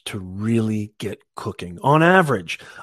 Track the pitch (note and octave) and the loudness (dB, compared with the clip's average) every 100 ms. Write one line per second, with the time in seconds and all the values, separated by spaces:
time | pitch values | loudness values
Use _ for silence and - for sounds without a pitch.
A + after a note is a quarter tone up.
0 | - G#2+ F#2 F#2+ A2 A#2 A2 G#2+ G#2 - | -10 -10 -10 -6 0 0 0 -2 -6 -8
1 | G#2 G#2+ _ - G#2+ - F2+ F2 C#3 D#3 | -10 -10 _ -12 -10 -10 -12 -4 2 4
2 | E3 F#3 D#3 G#2+ E2 - - - | 6 6 4 0 -4 -12 -14 -20